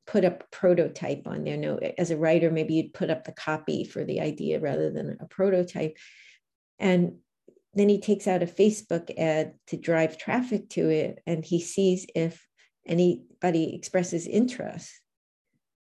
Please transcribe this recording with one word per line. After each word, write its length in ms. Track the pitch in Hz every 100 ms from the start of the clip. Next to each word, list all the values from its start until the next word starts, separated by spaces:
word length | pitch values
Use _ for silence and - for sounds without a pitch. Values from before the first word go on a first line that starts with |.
| -
put 180 | 214
up 200 | 180 180
a 120 | - -
prototype 680 | 185 175 160 - 156 143 143
on 180 | 151
there. 140 | 151 147
No, 200 | 151 151 - -
as 120 | 180
a 60 | 160
writer, 340 | 160 170 165
maybe 240 | 160 156
you'd 200 | 160 156
put 160 | - 165
up 140 | 156
the 80 | -
copy 520 | - - 156 151 147
for 180 | - -
the 180 | - -
idea 400 | 151 151 143 151
rather 300 | 143 147 156
than 280 | 156 147 -
a 60 | -
prototype. 720 | - 190 185 180 - 156 156 - - - _ _ _ _ -
And 400 | 202 180 175 - _ _ _ _ _
then 140 | 202 208
he 120 | 202
takes 260 | 202 202 -
out 160 | 185
a 40 | 175
Facebook 680 | - 208 214 - 170 170 -
ad 360 | 160 156 147 - -
to 80 | 208
drive 420 | - 165 160 160
traffic 500 | - 240 247 208 -
to 180 | - 160
it. 320 | 156 147 - -
And 180 | 165
he 160 | 160 170
sees 460 | 175 - 190 185 - -
if 280 | 165 - _ _ _ _
anybody 920 | - 170 180 - - _ 180 165 160 -
expresses 500 | - 185 175 170 165
interest. 640 | 208 247 - - 165 - - _ _ _ _ _ _ _ _